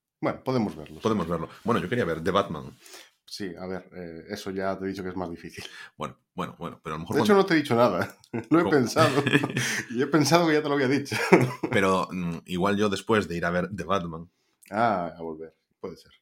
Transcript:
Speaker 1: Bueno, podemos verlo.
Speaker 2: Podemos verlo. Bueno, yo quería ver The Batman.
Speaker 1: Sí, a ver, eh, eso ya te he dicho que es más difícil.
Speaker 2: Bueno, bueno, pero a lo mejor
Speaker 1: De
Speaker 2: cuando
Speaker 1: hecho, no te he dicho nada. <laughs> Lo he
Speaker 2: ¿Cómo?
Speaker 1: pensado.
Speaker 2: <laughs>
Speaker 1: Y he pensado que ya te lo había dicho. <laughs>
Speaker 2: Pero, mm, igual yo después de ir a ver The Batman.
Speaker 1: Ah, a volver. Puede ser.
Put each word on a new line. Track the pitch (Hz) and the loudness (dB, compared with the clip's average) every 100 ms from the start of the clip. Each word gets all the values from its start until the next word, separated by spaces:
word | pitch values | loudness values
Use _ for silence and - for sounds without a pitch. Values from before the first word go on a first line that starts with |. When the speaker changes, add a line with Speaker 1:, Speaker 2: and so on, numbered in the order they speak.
| _ _ | _ _
Speaker 1:
Bueno, | 147 92 | -4 -4
podemos | - 131 104 | -2 0 0
verlo. | 78 76 78 | -4 -14 -6
Speaker 2:
Podemos | 113 107 82 | -2 0 -2
verlo. | 85 78 - - | -4 -6 -6 -2
Bueno, | 113 | 0
yo | 85 | 0
quería | 123 90 | -2 -2
ver | 82 | -2
The | 82 | 0
Batman. | 92 101 78 65 - - - - _ _ | 0 0 -6 -12 -18 -20 -20 -20 _ _
Speaker 1:
Sí, | - 98 85 | -12 -10 -10
a | 92 | -8
ver, | 92 - | -10 -10
eh, | 87 87 82 80 | -14 -14 -14 -10
eso | 101 98 | -10 -6
ya | 95 95 92 | -4 -4 -4
te | 95 | -6
he | |
dicho | 98 | -6
que | 92 | -8
es | 92 | -6
más | 87 | -6
difícil. | 82 85 - - - - - | -8 -14 -16 -16 -18 -20 -12
Speaker 2:
Bueno, | 76 - _ | -12 -12 _
bueno, | - 78 - | -8 -8 -8
pero | 80 - - 78 | -12 -10 -8 -8
a | |
lo | |
mejor | 85 139 | -2 0
Speaker 1:
De | |
Speaker 2:
cuando | 117 | 6
Speaker 1:
hecho, | 202 | 6
no | 190 | 6
te | 165 | 2
he | |
dicho | 139 117 | 4 4
nada. | 120 90 101 - _ | 4 4 -4 -8 _
<laughs> | 120 - | -10 2
Lo | 160 | 2
he | |
Speaker 2:
¿Cómo? | 190 | 6
Speaker 1:
pensado. | 147 113 - 156 135 139 143 139 - | 4 4 4 2 2 2 2 2 -2
Speaker 2:
<laughs> | 131 - - | -2 -4 -4
Speaker 1:
Y | 113 | -2
he | 214 | 2
pensado | 160 139 170 165 | 4 4 4 4
que | |
ya | 151 | 2
te | 151 | 2
lo | 139 | 0
había | 127 | 2
dicho. | 139 - - - | 0 -2 -4 4
<laughs> | 170 127 - - | 4 4 -2 -2
Speaker 2:
Pero, | 107 95 92 - | 2 4 2 0
mm, | 92 87 82 - | -4 -6 -6 -6
igual | 90 98 101 | -2 0 2
yo | 107 | 0
después | 95 - 110 87 | 0 0 0 0
de | 85 | -4
ir | |
a | 87 | -2
ver | 87 87 98 | -2 -2 -6
The | |
Batman. | 82 98 87 80 87 _ _ _ _ | -2 -2 -2 -10 -14 _ _ _ _
Speaker 1:
Ah, | 101 117 98 85 | 0 0 0 -4
a | 82 | -8
volver. | 82 80 80 _ _ _ | -12 -12 -16 _ _ _
Puede | 95 82 | -16 -14
ser. | _ _ | _ _